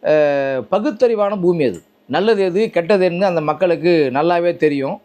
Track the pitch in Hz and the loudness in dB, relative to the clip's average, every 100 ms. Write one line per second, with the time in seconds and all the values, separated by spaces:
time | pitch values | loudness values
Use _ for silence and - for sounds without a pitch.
0 | - 151 147 143 135 135 - 190 233 214 | 0 2 2 0 -2 -4 -2 -2 -2 0
1 | 240 220 202 202 175 175 135 85 _ _ | 0 2 -2 0 0 0 0 -2 _ _
2 | _ 139 202 214 190 175 220 - 170 202 | _ -2 0 2 0 0 -2 -2 0 2
3 | 185 170 196 170 151 151 185 165 165 170 | 2 0 0 0 -2 -2 0 0 2 2
4 | 143 127 160 175 175 170 151 143 135 185 | 2 0 0 0 0 0 0 0 -6 -8